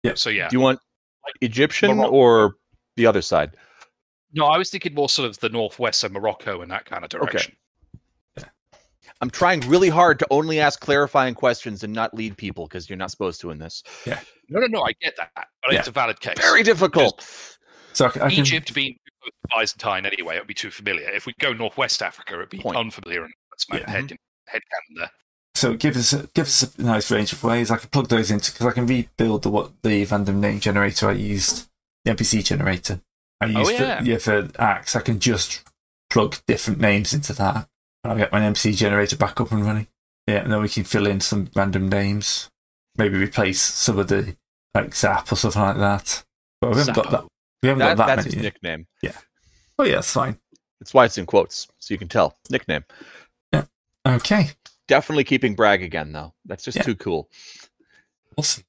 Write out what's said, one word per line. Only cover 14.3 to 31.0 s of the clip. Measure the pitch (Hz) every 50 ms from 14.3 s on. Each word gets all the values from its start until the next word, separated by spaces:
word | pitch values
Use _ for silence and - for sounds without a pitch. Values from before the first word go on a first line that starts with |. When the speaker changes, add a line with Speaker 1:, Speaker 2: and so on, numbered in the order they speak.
| _ _ _ _
Speaker 1:
No, | 143 202
no, | 254
no, | 240 220 196
I | 135 117 113 _
get | 170 160 -
that, | - 170 - _
but | - - _ _ _ - 127 139
Speaker 2:
Yeah. | 143
Speaker 1:
it's | -
a | 131
valid | 113 139 123 113 107 -
case. | - 202 - -
Speaker 3:
Very | - - - - 226
difficult. | 220 220 165 190 165 - 170 135 104 - -
Speaker 1:
Just | - - - - - - - _ _ _ _ - - - -
Speaker 2:
So | - 135
I | 120
c-, | - 139
I | - 139
can | - 151
Speaker 1:
Egypt | 139 135 160 160 147 - -
being | 147 139 135 123 _ _ - _ _ - 127 _ _ - - -
Byzantine | 113 110 - - - - 107 95 92 95
anyway, | 98 98 95 87 82 80
it | 92
would | -
be | - 101
too | - - 101
familiar. | - - 104 101 95 80 71 98
If | 101 104 -
we | 127 117 _
go | - 139 120
Northwest | 110 117 104 - - 131 110 - -
Africa, | 104 87 - - - - 92
it'd | 85 95 -
be | - 95
Speaker 3:
Point. | - 107 85
Speaker 1:
unfamiliar, | 117 113 113 - - 95 85 87 85 82
and | 80 - _ _ _
that's | - - - -
my | -
Speaker 2:
Yeah. | - - -
Speaker 1:
head, | 110 95 139 139 - - _ _ _ _ _
head | - - 110 - _
canon | - 90 - _ 78
there. | 82 85 - _ _ _ _ _ _ _ _ _
Speaker 2:
So | - - 120 117
it | 117
gives | - 151 143
us | 123 117 - 143 143
a, | - - _
gives | 170 147 - - - 131
us | - _
a | -
nice | - 120 113 107 - -
range | 117 107 104 -
of | - - -
ways. | 117 117 120 117 107
I | 117
can | 110 - -
plug | - 143 127 -
those | 117 113 110 98
into, | 104 101 - -
'cause | - - 117
I | 120
can | - 127 120
rebuild | 120 131 123 113 - _ - 113 113 107 104 -
the, | 104
what, | 101 104 - - - _ -
the | 113 104 101 101
random | 98 104 101 101 98 98 101
name | 104 104 104 101
generator | - 107 98 101 101 101 98 -